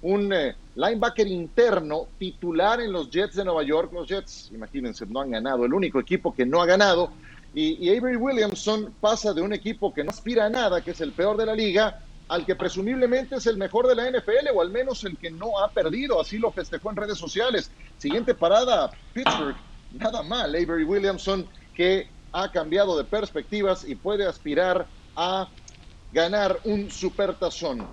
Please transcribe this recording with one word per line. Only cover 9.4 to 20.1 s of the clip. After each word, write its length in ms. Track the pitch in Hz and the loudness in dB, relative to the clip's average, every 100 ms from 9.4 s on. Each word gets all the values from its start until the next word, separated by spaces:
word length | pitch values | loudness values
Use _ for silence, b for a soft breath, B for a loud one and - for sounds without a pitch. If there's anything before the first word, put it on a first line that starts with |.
un 120 | 190 | -2
equipo 400 | 208 208 220 202 | -2 -4 -4 -4
que 120 | 151 | -2
no 60 | 147 | -6
aspira 340 | - 220 240 | -6 0 2
a 60 | 214 | 2
nada, 320 | 247 220 175 | 2 2 2
que 100 | 170 | -2
es 80 | 165 | -6
el 100 | 151 | -6
peor 260 | - 190 208 | 0 0 2
de 100 | 220 | 0
la 80 | |
liga, 460 | 220 214 185 214 - - - - | 0 2 4 2 0 -18 -20 -4
al 160 | 175 | -4
que 120 | 165 180 | 0 -2
presumiblemente 800 | 185 185 202 262 247 254 254 269 | -2 -2 -2 2 2 2 0 -2
es 100 | 233 | 0
el 100 | 208 | 0
mejor 300 | 190 214 254 | 0 2 4
de 80 | |
la 120 | 233 247 | 4 2
N 100 | 254 | -2
F 200 | - 233 | 2 2
L, 120 | 294 | 4
o 100 | 214 | 2
al 100 | 180 | 2
menos 320 | 214 262 247 | 0 -2 -4
el 120 | 202 160 | -8 -8
que 140 | 170 | -10
no 300 | 165 214 202 | -8 -4 -2
ha 100 | 208 | 0
perdido, 500 | - 160 208 277 196 | 0 0 -2 0 0
así 180 | 156 214 | 0 -2
lo 120 | 226 | -2
festejó 400 | - 165 165 208 | -2 -8 -8 -6
en 60 | 202 | -6
redes 200 | 208 202 | -6 -6
sociales. 540 | 160 185 247 214 - B B - | -6 -2 0 0 -4 B B -8
Siguiente 360 | 143 185 233 | -2 -2 0
parada, 560 | - 165 208 247 208 131 - - | 2 6 6 6 2 2 -4 -12
Pittsburgh. 400 | 233 262 - 147 127 - - - | -2 0 0 -2 -6 -12 -20 -18
Nada 300 | 131 220 | -4 -4